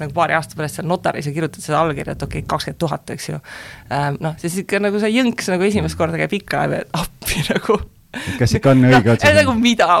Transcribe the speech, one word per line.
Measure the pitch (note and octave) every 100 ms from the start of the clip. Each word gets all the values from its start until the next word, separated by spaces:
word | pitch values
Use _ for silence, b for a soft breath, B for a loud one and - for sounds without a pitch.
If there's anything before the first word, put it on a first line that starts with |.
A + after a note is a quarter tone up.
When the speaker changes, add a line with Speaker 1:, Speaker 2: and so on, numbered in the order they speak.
Speaker 1:
nagu | D3
paari | D#3+ D3+ D#3+
aasta | - E3
pärast | D3+ -
seal | D#3
notaris | F3+ E3+ - C#3+
ja |
kirjutad | D3+ D#3 -
seda | - D3+
allkirja, | E3 C#3+ D#3 C#3+
et | C#3
okei, | D3+
kakskümmend | - D#3 - D3+
tuhat, | D#3+ D3 -
eks | - -
ju. | D3+ B B B B -
Ähm, | C#3 C#3+ C#3
noh, | D#3 D#3+
siis | E3+ F#3+
ikka | - G3
nagu | G3+ G#3
see | G#3+
jõnks | A#3 A#3+ - -
nagu | F3+
esimest | G3+ G3+ D#3+ D#3+
korda | E3 E3
käib | D#3 G3+
ikka, | - C#3+ D3+ D#3
et | -
appi | D#3+ F3 - - F3 C#3+
nagu. | G3+ - A3 - _ _
Speaker 2:
Et | B3+ - -
kas | A#2 A2+
ikka | C3+
on | C3
õige | B2+ B2+ G#2+
Speaker 1:
Noh, |
Speaker 2:
otsus? | A2+ D4
Speaker 1:
et | D4+
nagu | C4+ A3+
mida | A#3+ A3 F3 E3+